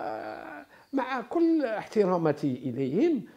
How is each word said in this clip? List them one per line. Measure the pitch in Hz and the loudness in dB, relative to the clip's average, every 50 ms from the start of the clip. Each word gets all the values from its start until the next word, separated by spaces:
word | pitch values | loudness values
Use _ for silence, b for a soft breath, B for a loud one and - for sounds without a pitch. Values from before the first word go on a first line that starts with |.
| - - 110 110 - 110 - - - - - - - b b b b _ - | -6 -6 -8 -8 -8 -10 -10 -12 -12 -14 -14 -16 -18 b b b b _ -4
مع | 269 247 254 269 247 | -4 -2 -2 -4 -6
كل | 214 - - 339 339 330 330 311 277 | -6 -4 0 2 4 4 4 2 2
احتراماتي | 226 220 190 - - - 214 202 180 185 175 165 156 147 151 156 143 123 | 0 -2 -4 -6 0 2 2 4 4 4 4 4 2 2 2 0 -2 -2
إليهم، | 123 - 131 113 131 135 127 143 196 302 349 320 226 B B B | -2 -4 -6 -4 -2 -2 0 2 2 4 4 2 0 B B B